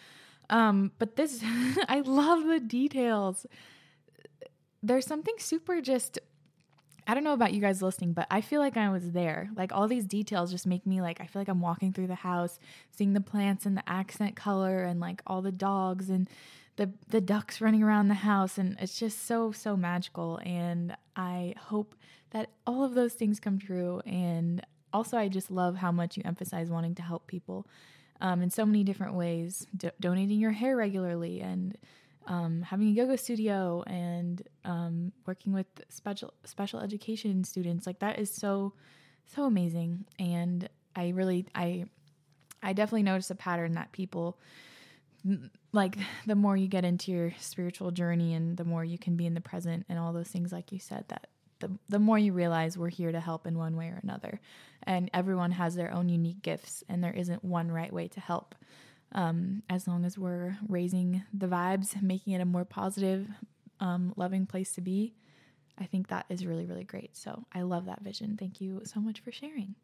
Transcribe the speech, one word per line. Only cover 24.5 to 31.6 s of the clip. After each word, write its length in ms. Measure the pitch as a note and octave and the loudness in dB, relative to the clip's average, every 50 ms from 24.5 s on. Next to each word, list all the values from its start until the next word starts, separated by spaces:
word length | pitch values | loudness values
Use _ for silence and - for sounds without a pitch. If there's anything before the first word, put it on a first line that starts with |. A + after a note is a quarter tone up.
| E3+ F3+ - - _ _ _ _ - | 0 -2 -4 -8 _ _ _ _ -2
also, 240 | G3+ A3+ - - | -2 -2 0 0
I 120 | A#3 G#3+ G3+ | 0 0 2
just 220 | F#3+ F#3+ F#3 - | 0 -2 -4 -4
love 260 | F#3+ F#3 F3+ F3+ F3 | -2 0 0 0 0
how 160 | F#3+ F#3 F3 E3+ | 0 0 2 2
much 240 | F3 E3+ E3+ - | 2 0 0 -4
you 60 | - F#3+ | -6 -6
emphasize 420 | - F3 - F3+ F3 - F3 E3 E3+ | -6 -6 -6 -6 -6 -6 -4 -4 -2
wanting 260 | E3+ E3 E3 E3+ F3 | -2 -2 -2 -2 -4
to 60 | F3+ E3+ | -4 -6
help 240 | E3+ E3+ E3 _ | -6 -6 -8 _
people 400 | - - F3+ - - F#3 F#3+ G3+ _ - - - - - - - _ _ - | -8 -12 -10 -10 -8 -10 -10 -10 _ -16 -20 -20 -20 -20 -20 -20 _ _ -4
um, 220 | - F#3 F3+ F3 F3+ | -2 0 2 2 2
in 80 | F3+ | 0
so 140 | - - A3 | 2 2 4
many 200 | G#3+ G#3+ G#3+ G3+ | 6 6 6 6
different 300 | G3 G3 - F#3+ - - | 4 2 0 -2 -4 -2
ways, 520 | F3+ F3 E3+ E3+ E3 E3+ E3+ F#3 - - - - | -2 0 0 0 -2 -4 -4 -6 -10 -12 -10 -8
do-, 140 | F#3 - E3+ - - | -6 -6 -6 -6 -2
donating 400 | G3 F3 F3+ F#3 F#3+ G3+ G#3 G#3+ | 0 2 2 2 2 2 4 4
your 120 | A3 A3 G#3+ | 4 2 2
hair 240 | G#3 A#3 C4 C4+ | 2 2 2 2
regularly 640 | B3 A3 G3+ G3 F#3+ F#3 F3+ F3 E3+ E3+ E3+ F3 F#3 | 2 2 0 0 0 -2 0 -2 -2 -2 -4 -4 -6
and, 360 | F#3+ F#3 F#3 F#3 | -6 -4 -4 -4